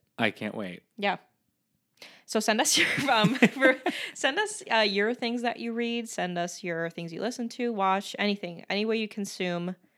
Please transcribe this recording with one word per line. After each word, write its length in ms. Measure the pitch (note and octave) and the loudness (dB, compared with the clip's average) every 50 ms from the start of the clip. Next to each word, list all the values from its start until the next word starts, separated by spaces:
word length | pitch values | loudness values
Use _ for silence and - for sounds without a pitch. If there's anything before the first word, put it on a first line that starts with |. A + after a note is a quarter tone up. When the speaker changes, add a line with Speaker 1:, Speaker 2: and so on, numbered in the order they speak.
| _ _ _ - | _ _ _ -2
Speaker 1:
I 120 | A2+ G#2+ | 0 0
can't 220 | - - A2 G#2 - | 0 -4 -8 -8 -6
wait. 280 | A2+ G2+ F2+ F2 - - _ _ | -6 -8 -8 -10 -14 -18 _ _
Speaker 2:
Yeah. 200 | - G3+ G3+ F3+ - - _ _ _ _ _ _ _ _ _ _ _ _ _ _ _ - - - - _ | -2 0 0 0 -2 -6 _ _ _ _ _ _ _ _ _ _ _ _ _ _ _ -20 -20 -20 -20 _
So 140 | - - A3 | -2 -2 0
send 200 | - A#3 G#3+ A3+ | 2 2 2 2
us 160 | D#4 - - | 4 4 4
your, 100 | - - - - - | 4 4 2 2 0
<laughs> 120 | C#4+ C#4 | 2 4
um, 240 | A#3+ A3 G#3+ G#3+ B3+ | 4 6 6 4 6
Speaker 1:
<laughs> 0 | |
Speaker 2:
for, 400 | B3 B3 - - C4+ - B3+ C4 - - F4 - - - - - | 6 4 4 6 4 4 4 4 4 0 -4 -4 -4 -8 -10 -6
send 240 | - - C4+ C#4+ G4 | -2 0 0 2 0
us, 240 | G#4+ G#4 - - - - | -2 -2 -6 -10 -2 0
uh, 80 | A3+ A3 | 2 4
your 340 | G#3+ G#3 F#3+ G3+ G#3 A3 B3 | 4 4 2 2 2 0 0
things 280 | - A#3+ A#3 A#3+ A#3+ | -2 -2 -4 -2 -2
that 160 | A#3 A#3 - - | -2 -2 -2 -4
you 140 | A3+ A#3 | -6 -6
read. 360 | A3+ A#3 A#3+ A#3 A#3 A#3 A3+ A3+ | -4 -2 -2 -2 -2 -4 -6 -6
Send 280 | - F#3 F3+ F3+ F3 F3 | -4 -4 -4 -2 -2 -2
us 240 | F3 F3+ - - | -4 -4 -6 -8
your 280 | - F3 E3+ E3 E3 E3+ | -6 -4 -4 -2 -4 -4
things 220 | - F3 E3+ E3 | -6 -8 -10 -8
you 80 | E3 - | -6 -4
listen 280 | - A#3+ B3 - A#3 A3+ | -4 -4 -4 -4 -8 -8
to, 220 | - - B3 A#3+ | -4 -4 -2 -2
watch, 420 | A3+ G3 G3 F#3+ F#3+ G3 G3+ - - - | 0 2 2 4 2 2 0 -4 -4 -2
anything, 460 | G3+ G#3 G3+ G3+ - F3 E3+ - - - | 0 0 0 -2 -4 -10 -10 -12 -6 -4
any 160 | F#3+ G3+ G#3+ | -2 0 0
way 120 | A3+ A3 | 0 0
you 120 | A3+ A3 G#3 | 0 -2 -4
consume 680 | - G#3+ G3 - - - F#3 F3+ F3 F3 F3 F3+ F3+ - _ _ _ | -4 -6 -6 -6 -4 -4 -2 -2 -2 -2 -4 -4 -6 -10 _ _ _